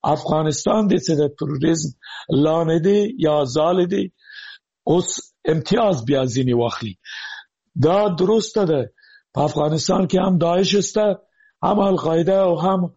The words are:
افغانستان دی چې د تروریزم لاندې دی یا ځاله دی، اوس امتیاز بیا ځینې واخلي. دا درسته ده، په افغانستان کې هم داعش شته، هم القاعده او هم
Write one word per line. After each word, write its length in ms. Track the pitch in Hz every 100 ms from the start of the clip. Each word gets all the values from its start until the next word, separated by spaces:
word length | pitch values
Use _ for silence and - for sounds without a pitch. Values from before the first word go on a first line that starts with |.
| -
افغانستان 800 | 151 - 156 156 143 - 208 208
دی 80 | 180 -
چې 60 | 156
د 120 | 147 143
تروریزم 500 | 147 143 160 165 151 - - - - 131
لاندې 340 | 151 160 165 165 165
دی 120 | 202 202 - 156
یا 120 | 151 139 131
ځاله 300 | 156 185 175
دی، 100 | 196 196 _ - - - - _ _ -
اوس 160 | 165 180 - - _ -
امتیاز 520 | 160 - 214 220 160 113
بیا 160 | 139 131
ځینې 200 | 120 127 120
واخلي. 340 | 120 - 110 95 - - - - - _ _ -
دا 220 | 139 190 208 170
درسته 420 | 180 220 208 - 185
ده، 100 | 151 113 _ _ - _
په 60 | - 147
افغانستان 580 | 156 151 160 - 185 185
کې 120 | 185
هم 140 | 190 180
داعش 320 | 170 175 190 202
شته، 300 | 190 - 214 190 _ _ _ _
هم 160 | - 208
القاعده 580 | 196 185 160 165 170 190
او 120 | 190 165
هم 160 | 175 190 175